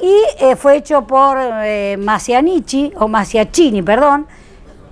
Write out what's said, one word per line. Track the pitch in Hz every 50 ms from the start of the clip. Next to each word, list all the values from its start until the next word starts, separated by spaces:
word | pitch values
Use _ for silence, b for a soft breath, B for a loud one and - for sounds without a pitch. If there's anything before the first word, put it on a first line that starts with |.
Y, | 370 370 392 415 440 - - -
eh, | 269 262 247
fue | - - 277 277
hecho | 302 294 - 302 277 220
por, | 196 269 262 269 277 269 262
eh, | 262 247 226 214 214 214 214 208 202 202 202 196
Massianici, | 202 208 214 202 - - 240 254 294 349 381 311 208 - 262 269 285 285 -
o | - 214 220
Massiacini, | 214 214 196 - - 220 214 - - 330 339 269 208 196
perdón, | 170 196 214 247 285 285 277 294 302 B B B B B B B B B B - - -